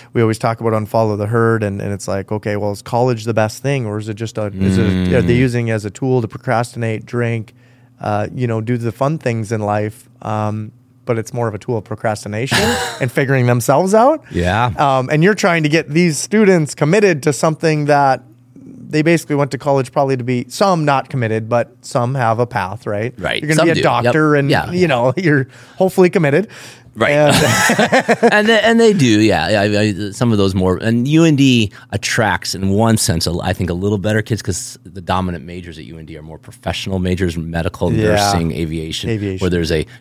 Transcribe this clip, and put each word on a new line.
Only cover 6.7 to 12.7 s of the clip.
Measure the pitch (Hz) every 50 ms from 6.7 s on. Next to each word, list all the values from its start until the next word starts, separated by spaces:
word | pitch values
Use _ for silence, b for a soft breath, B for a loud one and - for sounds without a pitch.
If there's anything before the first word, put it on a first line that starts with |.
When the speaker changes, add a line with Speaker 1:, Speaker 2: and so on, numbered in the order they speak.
| - 120 117 113 110 - -
Speaker 1:
drink, | - - 120 120 117 117 113 107 - - b b b b b b b b -
uh, | - 107 104 104 98 82 -
you | 135 123
know, | 117 113 110
do | 110 117 123
the | 113 117 113
fun | - - 135 143 160
things | 156 - 123 117 113 107 98
in | 117 107
life, | 107 104 104 107 107 107 - - - _ _ -
um, | - 107 107 107 107 107 107 107 107 110 - _ _ _ _ _ -
but | 131 120
it's | 113 107 - 123
more | 120 117 110
of | 104
a |
tool | 107 - - 120 107
of | -
procrastination | - 107 - - 113 107 - - 104 104 107 131 135 -
Speaker 2:
<laughs> | - 208 233